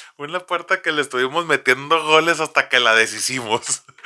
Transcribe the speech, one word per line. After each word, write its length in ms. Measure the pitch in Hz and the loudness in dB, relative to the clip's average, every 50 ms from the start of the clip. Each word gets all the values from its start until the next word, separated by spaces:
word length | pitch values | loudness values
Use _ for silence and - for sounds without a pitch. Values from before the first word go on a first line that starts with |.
| - - _ | -16 -16 _
Una 240 | - 143 147 165 180 | -16 -12 -10 -10 -10
puerta 420 | 180 - 180 175 170 175 190 185 - | -6 -6 -6 -6 -2 -4 -4 -2 -2
que 100 | 170 156 | -2 -2
le 80 | 147 143 | -2 -2
estuvimos 440 | - - 123 127 131 139 165 170 | -2 -2 -2 -2 0 -2 -4 0
metiendo 560 | 160 147 131 - 131 127 135 139 147 160 165 156 | 0 0 0 2 0 0 0 0 0 -2 0 2
goles 360 | 156 156 156 160 165 170 151 | 2 2 4 4 2 0 -2
hasta 280 | 160 151 - 143 131 - | -4 -2 -2 -2 -2 0
que 120 | - 127 | 0 2
la 140 | 123 113 110 | 4 4 4
deshicimos. 880 | 113 113 110 107 107 101 - 131 131 120 107 110 117 - - - - - - _ _ - | 4 4 2 -2 -6 -6 -6 -6 -6 -4 -4 -4 -4 -4 -6 -8 -8 -8 -14 _ _ -12